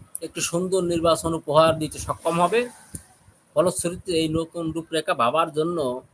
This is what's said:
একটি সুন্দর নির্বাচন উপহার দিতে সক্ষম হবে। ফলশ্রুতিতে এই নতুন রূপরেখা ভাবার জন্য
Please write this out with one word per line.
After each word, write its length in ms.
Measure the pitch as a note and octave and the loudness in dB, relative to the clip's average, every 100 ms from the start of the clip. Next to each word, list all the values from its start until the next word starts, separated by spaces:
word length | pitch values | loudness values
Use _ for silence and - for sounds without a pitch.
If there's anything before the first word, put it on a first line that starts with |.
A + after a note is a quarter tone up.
| - - | -12 -12
একটি 200 | E3 - | -10 -6
সুন্দর 400 | - E3+ F#3 F#3 | -2 -2 0 0
নির্বাচন 520 | F3 E3+ E3 D#3+ E3 | 0 2 2 2 0
উপহার 460 | D#3+ - D3 D#3+ D#3 | -4 2 4 4 4
দিতে 200 | D3+ - | -2 -6
সক্ষম 420 | - C#3 E3 E3+ | -6 -2 0 2
হবে। 280 | F3 A3+ A#3+ - - - - _ _ _ _ | 2 2 -2 -8 -14 -14 -14 _ _ _ _
ফলশ্রুতিতে 600 | D3 F3+ F3+ F3 F#3 - | 0 2 0 -4 -6 -4
এই 160 | E3 D#3+ | -2 0
নতুন 420 | D#3+ D#3+ E3+ D#3+ | -2 -4 -6 -6
রূপরেখা 420 | D#3+ D#3+ D#3+ E3+ | -6 -4 -4 -2
ভাবার 380 | F3 A#2 D#3 E3 | 0 2 2 0
জন্য 500 | D3+ E3 E3+ C3 B2+ - | -2 -2 -2 -4 -4 -12